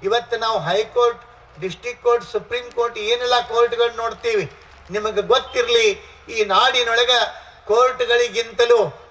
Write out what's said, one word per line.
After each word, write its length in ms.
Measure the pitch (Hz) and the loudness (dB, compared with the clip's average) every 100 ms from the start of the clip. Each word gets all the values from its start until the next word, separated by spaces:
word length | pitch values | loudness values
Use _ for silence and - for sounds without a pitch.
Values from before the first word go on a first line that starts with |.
ಇವತ್ತು 340 | 190 233 233 226 | 0 -2 -2 -4
ನಾವು 220 | 226 220 | -2 -2
ಹೈಕೋರ್ಟ್, 640 | 151 190 220 240 240 233 - - - - | 0 -2 -2 2 0 0 -14 -20 -20 -12
ಡಿಸ್ಟ್ರಿಕ್ಟ್ 420 | 185 - 247 233 | -10 -8 -10 -4
ಕೋರ್ಟ್, 280 | 240 240 - | 0 0 0
ಸುಪ್ರೀಂ 400 | 214 - 240 240 | -8 -6 -8 -8
ಕೋರ್ಟ್ 280 | - 233 220 | -4 -4 -4
ಏನೆಲ್ಲ 420 | 208 240 247 247 | -4 -2 2 0
ಕೋರ್ಟ್ಗಳು 560 | 240 233 240 233 233 233 | 0 2 2 2 -2 0
ನೋಡ್ತೀವಿ, 560 | 226 214 240 220 165 - - - - | -8 -4 -2 -2 -2 -10 -20 -20 -8
ನಿಮಗೆ 320 | 190 214 208 | -6 -4 -4
ಗೊತ್ತಿರಲಿ, 640 | 180 254 - 254 233 233 220 196 - - - | 2 2 2 -4 2 4 2 0 -10 -20 -12
ಈ 160 | 226 | -4
ನಾಡಿನೊಳಗ 680 | 208 190 247 254 233 226 240 240 208 - - - - | 0 4 4 2 0 0 2 2 0 -6 -20 -20 -2
ಕೋರ್ಟ್ಗಳಿಗಿಂತಲೂ 1300 | 214 254 247 240 240 240 196 226 - 240 240 180 - - | 2 2 0 0 2 0 -2 -6 0 2 2 0 -4 -20